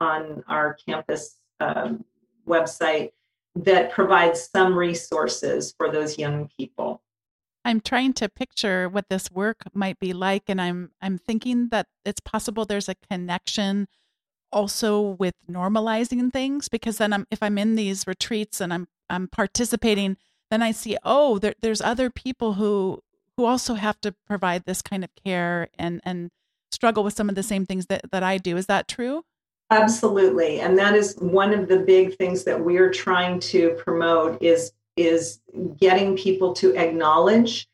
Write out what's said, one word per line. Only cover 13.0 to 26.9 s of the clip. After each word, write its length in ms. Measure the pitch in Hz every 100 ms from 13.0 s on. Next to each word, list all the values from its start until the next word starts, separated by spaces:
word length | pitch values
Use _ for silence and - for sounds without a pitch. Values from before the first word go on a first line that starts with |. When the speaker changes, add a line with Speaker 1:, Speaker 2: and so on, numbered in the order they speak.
| -
Speaker 2:
connection 800 | 185 175 180 - - 196 196 196 _ _ _ _ _ -
also 480 | 196 202 - 220 208
with 320 | 208 185 185 - -
normalizing 800 | 180 185 220 226 220 240 247 247
things, 380 | 262 269 285 -
because 300 | 233 233 220
then 160 | 208
I'm, 120 | 202 -
if 120 | 214
I'm 140 | 208 202
in 180 | 214
these 320 | 220 202 196 -
retreats 540 | 185 - 220 214 -
and 100 | 180
I'm, 160 | 175 175 _ -
I'm 200 | 180 185
participating, 880 | - 196 - 240 233 233 208 196 190 _ _ -
then 120 | 220
I 100 | 226
see, 260 | 214 220 202
oh, 340 | - 262 294 202
there, 160 | 208 -
there's 180 | 226 214
other 300 | - 240 254
people 420 | - 254 254 226
who, 480 | 196 208 202 190 - _ _ _ -
who 80 | 233
also 260 | 254 -
have 260 | 220 214 202
to 120 | 208 - -
provide 400 | 202 185 175 180
this 160 | 185
kind 200 | - 190
of 60 | 185 _
care 440 | 196 180 175 175 165 -
and, 240 | 170 170
and 260 | 180 180 175 _ _ _ -
struggle 320 | - 233